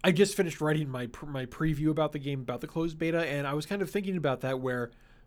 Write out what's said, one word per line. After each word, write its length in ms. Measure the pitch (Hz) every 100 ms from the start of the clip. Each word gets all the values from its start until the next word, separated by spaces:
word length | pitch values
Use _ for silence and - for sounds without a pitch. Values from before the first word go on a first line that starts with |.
I 100 | 190
just 220 | 175 196 -
finished 240 | 180 -
writing 280 | 151 156 143
my 180 | 131 120
pr-, 200 | - -
my 200 | 135 127
preview 440 | - 160 147 156
about 220 | 156 151
the 60 | 151
game, 220 | 139 135
about 200 | 123 123
the 60 | -
closed 320 | 160 165 160
beta, 220 | 165 165
and 220 | 160 143 139
I 80 |
was 120 | 147 151
kind 160 | 202
of 80 | 185
thinking 260 | 202 196 185
about 240 | 147 127
that, 200 | 131 131
where 300 | 127 123 120 - - -